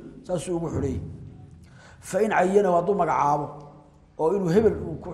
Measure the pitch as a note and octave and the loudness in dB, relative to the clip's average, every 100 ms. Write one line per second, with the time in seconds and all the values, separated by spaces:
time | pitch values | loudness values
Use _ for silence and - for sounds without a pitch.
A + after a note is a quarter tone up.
0 | - - - F3+ F#3 E3+ D#3+ C3+ C#3 B2 | -16 -18 -8 -6 -4 -4 -4 -4 -4 -6
1 | - - - - - - - - - - | -10 -14 -16 -18 -20 -20 -20 -20 -20 -20
2 | - F#3 G#3+ E3 F#3 G3+ F#3+ F3 F3 F#3+ | -6 0 2 4 4 4 4 4 2 2
3 | D#3+ C3 C#3+ D3+ C#3+ - - - - - | 2 2 2 0 -2 -12 -18 -20 -20 -20
4 | - - D#3+ G3+ F3 G3 G#3+ - - D3+ | -18 -2 0 2 2 4 4 2 -6 -8
5 | F3+ | -10